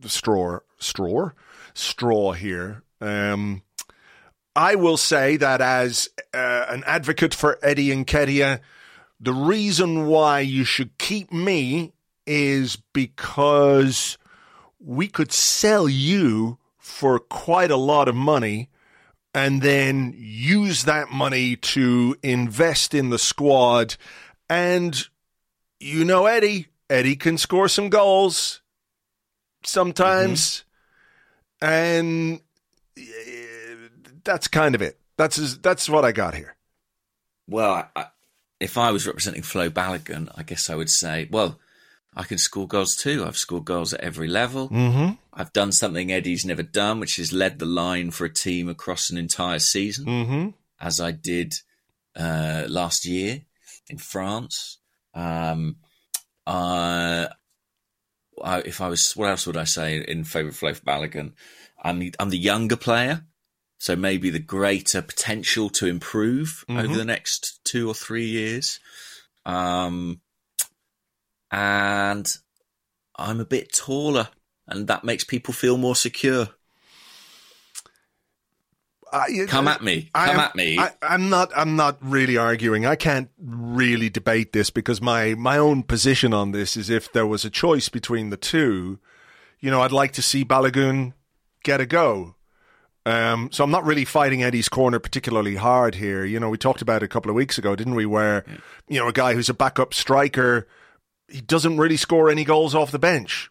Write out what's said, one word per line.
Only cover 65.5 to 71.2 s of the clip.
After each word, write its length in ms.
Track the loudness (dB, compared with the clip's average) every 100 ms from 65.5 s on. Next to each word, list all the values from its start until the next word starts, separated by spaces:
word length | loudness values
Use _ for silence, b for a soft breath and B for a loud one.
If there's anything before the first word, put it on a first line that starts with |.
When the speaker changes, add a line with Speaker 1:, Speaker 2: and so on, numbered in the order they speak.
| -2 -2
Speaker 2:
to 160 | -2 -2
improve 800 | -2 -4 -2 0 0 -4 -8 -8
Speaker 1:
Mm-hmm. 100 | -4
Speaker 2:
over 180 | -2 -4
the 80 | -4
next 560 | -6 -6 -8 -8 -10
two 240 | -6 -4 -4
or 40 |
three 320 | -6 -8 -6 -4
years. 540 | -4 -4 -4 -6 -8 B B B B B _ -6
Um, 760 | -4 -2 -2 -4 -6 -8 -10 _ _ _ -8 -8 _ _ _ _ _